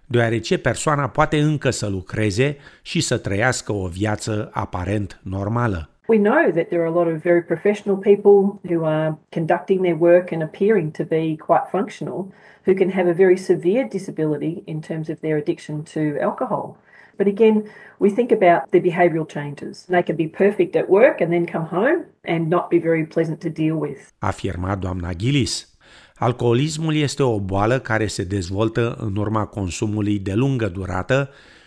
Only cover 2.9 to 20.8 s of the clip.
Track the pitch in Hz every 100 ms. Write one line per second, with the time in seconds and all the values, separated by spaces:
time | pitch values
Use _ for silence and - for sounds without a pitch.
2.9 | 175 - 120 101 98 127 120 - 104 92
3.9 | 92 107 104 - 107 - - 95 90 90
4.9 | 104 98 - 92 95 101 117 120 87 76
5.9 | _ - 220 208 294 277 165 - 170 165
6.9 | 170 170 160 175 175 170 165 208 208 202
7.9 | 190 202 202 202 202 196 - 175 165 160
8.9 | 156 156 156 - 170 160 180 - 185 180
9.9 | 160 170 175 180 165 156 - 202 214 156
10.9 | - 156 160 160 151 - 156 - 185 277
11.9 | - - - 190 - - - 202 190 185
12.9 | 190 175 170 190 190 - 170 170 240 -
13.9 | 190 190 156 156 143 151 180 - 156 -
14.9 | 160 156 156 156 151 147 165 - 151 151
15.9 | 160 151 143 208 - 220 143 - - _
16.9 | - - - 202 202 220 214 208 - -
17.9 | - 196 202 240 214 180 170 - 175 175
18.9 | 170 175 160 156 147 147 139 - - -
19.9 | 180 170 147 156 - 196 202 175 160